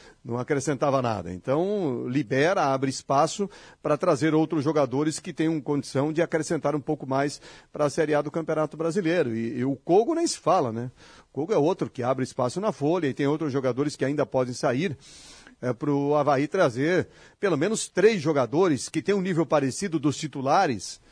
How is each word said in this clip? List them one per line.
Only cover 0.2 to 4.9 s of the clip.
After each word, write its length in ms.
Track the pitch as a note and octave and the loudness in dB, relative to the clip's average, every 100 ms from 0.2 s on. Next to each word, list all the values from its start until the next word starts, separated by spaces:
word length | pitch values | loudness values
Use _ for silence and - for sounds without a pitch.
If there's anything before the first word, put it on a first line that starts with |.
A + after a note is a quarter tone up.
não 140 | B2+ A#2+ | -8 -6
acrescentava 640 | B2 C#3+ D3 C#3 D3 C3+ | -2 -2 0 0 2 2
nada. 320 | B2 G#2 E2+ | 0 -2 -6
Então, 760 | F2+ - C#3+ F#3 G#3 D#3+ B2 B2+ | -8 -2 0 0 -2 -2 -2 -2
libera, 580 | B2+ A2 C3 D#3 G3 | -2 0 2 2 2
abre 260 | D3 C3+ C3+ | 2 0 -2
espaço 580 | B2+ - C#3 D#3 - G3 - - - | -4 0 2 2 0 -6 -8 -20 -8
pra 160 | D3 D3 | -2 0
trazer 380 | F3+ C#3+ D#3 | 2 2 4
outros 280 | D#3 D#3 E3 | 2 2 0
jogadores 560 | C#3 D#3 C3+ | 0 2 0